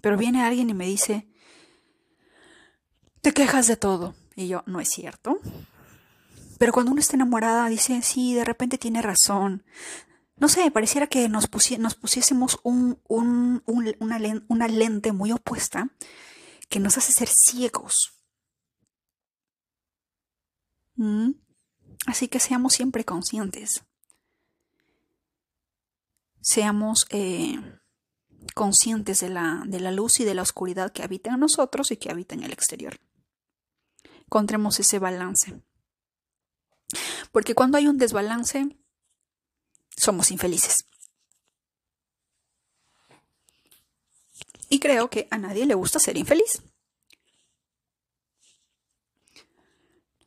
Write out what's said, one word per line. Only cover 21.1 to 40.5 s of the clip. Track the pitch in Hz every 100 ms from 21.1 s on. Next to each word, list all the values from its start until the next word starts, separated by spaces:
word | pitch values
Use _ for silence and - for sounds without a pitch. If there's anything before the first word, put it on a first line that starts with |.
| 208 233 285 _ _ _ _ _ - -
Así | - 247
que | 277
seamos | - 247 262
siempre | - 254 233
conscientes. | 226 175 - 220 196 - - - _ _ _ _ _ _ _ _ _ _ _ _ _ _ _ _ _ _ _ _ _ _ _ _ _ _
Seamos... | - - 214 208 214 220 -
Eh, | 208 190 175 165 - - - _ _ _ _ _ _ -
conscientes | - 202 202 226 220 202 190
de | 180
la, | 185 165 170 208
de | 185
la | 185
luz | 190 226 -
y |
de | 226
la | 190
oscuridad | 185 - 185 180 185
que | -
habita | 190 196 220
en | 254
nosotros | 302 311 262 269 277
y | -
que | -
habita | 165 185 -
en |
el | -
exterior. | - - - 71 - _ _ _ _ _ _ _ _ _ _ _ - _
Encontremos | 214 208 214 208 -
ese | - 202
balance. | 190 180 185 196 - - _ _ _ _ _ _ _ _ _ _ _ _ _ - - - -
Porque | - -
cuando | 226 262 294
hay | 294
un | 285
desbalance, | 240 220 208 233 240 277 277 - _ _ _ _ _ _ _ _ _ _ _ -
somos | - 185 180
infelices. | 185 180